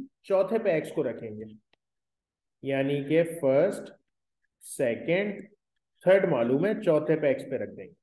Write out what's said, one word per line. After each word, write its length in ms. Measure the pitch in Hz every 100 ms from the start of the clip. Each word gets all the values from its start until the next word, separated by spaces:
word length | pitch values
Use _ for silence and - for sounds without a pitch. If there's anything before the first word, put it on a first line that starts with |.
| - _ -
चौथे 340 | 190 190 226
पे 160 | 214 160
X 140 | -
को 100 | -
रखेंगे, 440 | 127 117 113 107 110 107 _ _ _ _ _ _ _ _ _ _
यानी 400 | 135 135 139 143 139
कि 180 | 160
first, 680 | 165 - 135 135 190 - - - _ _ _ _ _ _
second, 800 | - - 127 113 - 180 208 190 - _ _ _ _ _ 175
third 240 | 196 190
मालूम 340 | 135 120 139 196
है, 140 | 214
चौथे 340 | 175 151 - 151
पे 160 | 147
X 120 | 131
पे 200 | - 127
रख 60 | 101
देंगे। 240 | 95 92 _